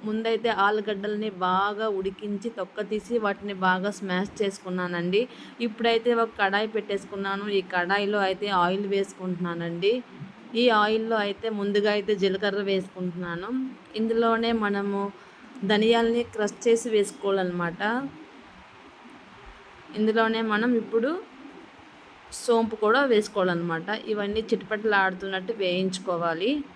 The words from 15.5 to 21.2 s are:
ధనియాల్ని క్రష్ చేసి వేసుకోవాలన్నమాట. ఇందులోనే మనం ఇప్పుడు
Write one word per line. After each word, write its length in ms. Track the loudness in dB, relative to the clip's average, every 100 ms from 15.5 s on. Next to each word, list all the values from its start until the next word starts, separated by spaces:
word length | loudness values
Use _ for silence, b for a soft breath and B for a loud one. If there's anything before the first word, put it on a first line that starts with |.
| -6 0
ధనియాల్ని 520 | 4 6 4 4 0 -2 -2
క్రష్ 240 | -4 0 2
చేసి 200 | 2 4 0
వేసుకోవాలన్నమాట. 840 | 0 -2 0 0 0 -2 -4 -2 -2 -2 -6 -12 -20 -20 -20 -20 -20 -20 -20 -20 -20 -20 -20 -20 -20 -20 -20 -20 -12 0
ఇందులోనే 420 | 2 4 2 2 0
మనం 180 | 2 2 2
ఇప్పుడు 260 | 2 0 0 -2